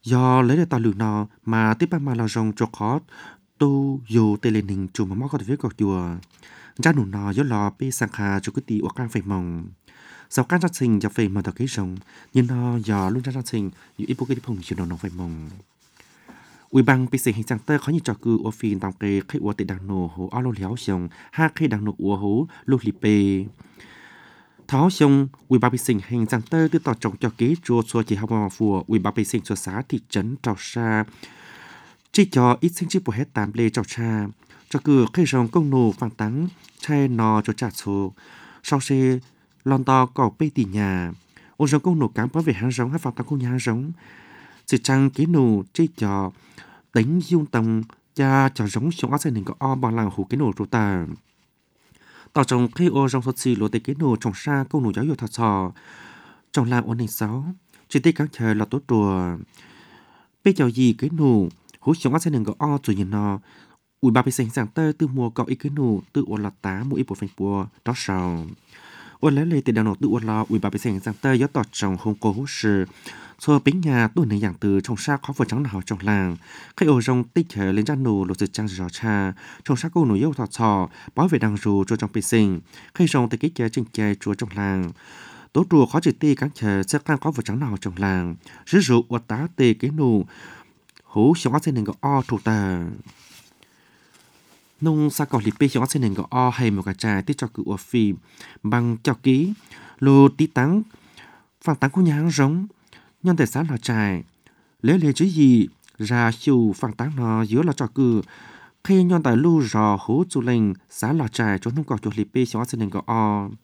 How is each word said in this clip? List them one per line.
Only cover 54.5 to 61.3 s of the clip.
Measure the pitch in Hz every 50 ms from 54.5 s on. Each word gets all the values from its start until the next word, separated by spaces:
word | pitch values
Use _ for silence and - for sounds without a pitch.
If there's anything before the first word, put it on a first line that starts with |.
| 143 139 135 131
câu | - 151
nổ | 127 110 95
giáo | 98 120
dục | 156 147
thật | - 123 107 -
sò. | - 117 110 101 98 95 90 85 - - - - - - - - - - - - _ _ _
Trong | - 151 123 117
làng | 127 120 -
ổn | - 113
định | 117 120
sáu. | 104 - - 110 104 110 131 143 170 185 - _ _ _ _ _ _
Chỉ | - 143
tê | 123 170
cắn | 160 - 147 147
chờ | - - 117 110 107
là | 107 104
tốt | 101 - 143 -
đùa. | - 127 110 104 101 95 92 90 90 87 85 - _ _ - - - - - - - - - _ _ _ _ _ _ _ _ _
Bây | 202 196
giờ | 190 143 123
gì | 113 123 127 120 107
kế | - 127 151
nổ | 170 156 151 135